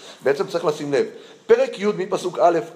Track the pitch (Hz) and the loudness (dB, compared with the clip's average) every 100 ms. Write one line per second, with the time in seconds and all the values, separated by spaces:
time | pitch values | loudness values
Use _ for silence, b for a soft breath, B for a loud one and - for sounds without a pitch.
0 | B B 131 139 185 170 170 151 143 135 | B B -2 0 -2 -2 -2 -2 -2 0
1 | - B B B - 233 269 - 208 175 | 0 B B B 2 4 4 0 -2 -2
2 | 185 185 185 196 170 165 151 | -4 -4 -4 2 4 2 -2